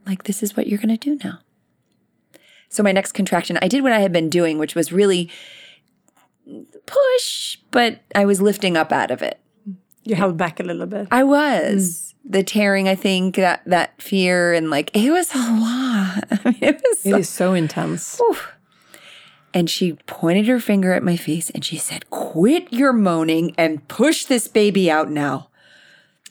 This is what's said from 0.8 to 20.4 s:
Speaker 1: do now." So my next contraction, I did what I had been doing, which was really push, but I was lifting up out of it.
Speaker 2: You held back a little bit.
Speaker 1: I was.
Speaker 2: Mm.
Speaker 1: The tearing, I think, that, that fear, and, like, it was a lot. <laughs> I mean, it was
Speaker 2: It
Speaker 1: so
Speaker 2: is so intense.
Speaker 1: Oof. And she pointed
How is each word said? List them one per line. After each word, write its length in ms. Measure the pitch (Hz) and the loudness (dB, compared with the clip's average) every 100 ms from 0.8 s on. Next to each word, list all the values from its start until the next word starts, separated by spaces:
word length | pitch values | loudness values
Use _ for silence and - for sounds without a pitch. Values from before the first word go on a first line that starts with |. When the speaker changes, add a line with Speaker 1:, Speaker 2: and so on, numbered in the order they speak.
| 220 226 | -2 -2
Speaker 1:
do 200 | 285 294 | -2 -4
now." 160 | 196 180 _ _ _ _ _ _ _ _ _ _ _ _ _ | -6 -12 _ _ _ _ _ _ _ _ _ _ _ _ _
So 120 | - | 0
my 100 | 208 | 2
next 200 | 190 - | 2 -2
contraction, 480 | - 190 175 - - | -4 0 0 -2 -2
I 60 | 185 | 0
did 160 | 269 | 2
what 80 | 269 | 2
I 80 | 220 | 2
had 120 | 196 | 2
been 180 | 170 160 | 2 2
doing, 280 | 175 165 156 | 2 0 0
which 160 | 151 | -2
was 180 | 170 160 | -2 0
really 380 | 180 202 175 170 - - - - _ _ _ _ _ _ _ - - - - - | 2 4 2 -2 -10 -20 -20 -20 _ _ _ _ _ _ _ -20 -20 -18 -20 -4
push, 720 | 554 539 508 - - - - _ | 0 2 2 -2 -8 -10 -12 _
but 280 | 247 233 - _ 202 | 0 0 -2 _ 0
I 100 | 202 | 2
was 160 | 190 | 4
lifting 340 | 208 202 185 165 | 2 2 0 0
up 160 | 156 | 0
out 200 | 135 104 | 0 -2
of 100 | - | -4
it. 180 | 69 - _ _ 208 185 _ _ | -6 -8 _ _ -16 -16 _ _
Speaker 2:
You 120 | 220 180 | -4 0
held 220 | 196 165 | 0 0
back 220 | 175 - | -4 -4
a 40 | |
little 220 | 175 170 180 | -8 -8 -8
bit. 220 | 202 196 | -8 0
Speaker 1:
I 120 | 240 | 2
was. 880 | 277 285 294 202 180 196 180 165 - | 4 4 2 0 0 0 0 -4 -14
Speaker 2:
Mm. 220 | _ 262 | _ -4
Speaker 1:
The 120 | 196 | -2
tearing, 440 | 190 214 202 196 190 | 0 0 2 2 2
I 80 | 190 | 0
think, 400 | 202 185 185 185 | 0 0 0 2
that, 260 | 180 - - | 0 0 0
that 360 | 170 - _ | 0 0 _
fear, 520 | - 196 180 180 175 | -4 0 2 2 2
and, 160 | 170 160 | 2 0
like, 200 | 147 156 208 | -2 0 0
it 160 | 247 | 2
was 220 | 349 339 269 | 2 0 -4
a 20 | |
lot. 840 | 233 220 226 247 262 214 190 190 - | 0 0 0 -2 -2 0 -2 -4 -4
<laughs> 40 | |
I 80 | 208 247 | -2 -2
mean, 120 | 240 | 0
it 200 | 294 - | 0 2
was 220 | 508 - 196 | 0 0 0
Speaker 2:
It 60 | |
Speaker 1:
so 60 | 196 | 0
Speaker 2:
is 120 | 165 | 0
so 240 | - 185 | -2 0
intense. 680 | 185 156 170 165 165 - - | 2 0 -4 -4 -6 -8 0
Speaker 1:
Oof. 320 | 466 - - - _ _ _ - - - - _ _ | 0 0 -8 -20 _ _ _ -20 -20 -20 -20 _ _
And 160 | 180 165 | -2 -2
she 240 | - 185 147 - | 0 -2 -4 -14
pointed 400 | - 165 190 | -4 2 2